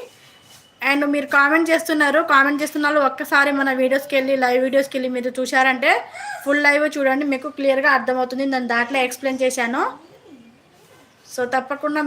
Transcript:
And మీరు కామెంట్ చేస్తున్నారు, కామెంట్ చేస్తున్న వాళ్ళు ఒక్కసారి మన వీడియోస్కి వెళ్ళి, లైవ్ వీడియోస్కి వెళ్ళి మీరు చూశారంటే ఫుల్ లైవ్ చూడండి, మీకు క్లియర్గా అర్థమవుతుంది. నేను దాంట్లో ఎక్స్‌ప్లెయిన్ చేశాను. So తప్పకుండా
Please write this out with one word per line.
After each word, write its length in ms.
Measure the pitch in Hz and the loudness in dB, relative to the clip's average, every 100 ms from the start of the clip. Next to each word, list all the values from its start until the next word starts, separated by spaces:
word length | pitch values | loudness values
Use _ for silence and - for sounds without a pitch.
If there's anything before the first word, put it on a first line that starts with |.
| 494 - - - - - _ _ 254 | -2 -14 -20 -20 -20 -20 _ _ 0
And 120 | 285 294 | 2 2
మీరు 120 | 285 285 | 0 2
కామెంట్ 360 | 285 285 320 330 | 2 4 4 2
చేస్తున్నారు, 480 | 320 320 311 285 294 339 | 0 0 2 2 2 4
కామెంట్ 300 | 277 277 285 | 4 4 0
చేస్తున్న 240 | 294 302 294 | -2 -2 0
వాళ్ళు 140 | 302 269 | 2 2
ఒక్కసారి 420 | - 285 294 285 277 | -2 0 2 2 2
మన 140 | 269 262 | 0 0
వీడియోస్కి 340 | 254 269 269 277 | 0 0 0 -2
వెళ్ళి, 160 | 262 269 | 0 0
లైవ్ 160 | 247 247 | 2 2
వీడియోస్కి 300 | 262 269 269 269 | 2 0 0 -4
వెళ్ళి 140 | 254 247 | -4 -4
మీరు 140 | 247 254 | -6 -6
చూశారంటే 540 | 247 269 262 254 285 427 - - 807 719 | -2 2 2 2 2 0 -2 -14 -14 -8
ఫుల్ 180 | 277 285 294 | -2 2 2
లైవ్ 180 | 285 302 302 | 2 0 0
చూడండి, 280 | 269 269 294 | 0 0 -2
మీకు 160 | 262 294 285 | -4 -6 -2
క్లియర్గా 320 | 277 262 285 262 | 0 2 2 2
అర్థమవుతుంది. 480 | 240 254 254 262 277 | 0 -2 -4 -4 -2
నేను 160 | 262 240 | -2 -2
దాంట్లో 260 | 233 240 269 254 | -2 -2 -2 -2
ఎక్స్‌ప్లెయిన్ 320 | 254 269 262 | -4 -6 -2
చేశాను. 380 | 254 254 233 269 440 - - - 392 262 233 _ _ _ _ - _ _ - | -2 -2 -4 -2 -4 -6 -20 -20 -20 -20 -20 _ _ _ _ -20 _ _ -14
So 100 | - 247 | -8 -4
తప్పకుండా 480 | 262 254 285 302 302 | -2 -4 -6 -4 -2